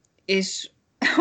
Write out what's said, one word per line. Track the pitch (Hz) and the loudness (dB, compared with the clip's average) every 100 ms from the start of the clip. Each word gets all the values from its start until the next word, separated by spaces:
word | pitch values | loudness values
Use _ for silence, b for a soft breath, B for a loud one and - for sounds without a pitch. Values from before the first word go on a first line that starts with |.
| _ _ | _ _
és | - 190 190 - - _ _ _ | -2 -2 -2 -6 -14 _ _ _
<laughs> | - - | 0 4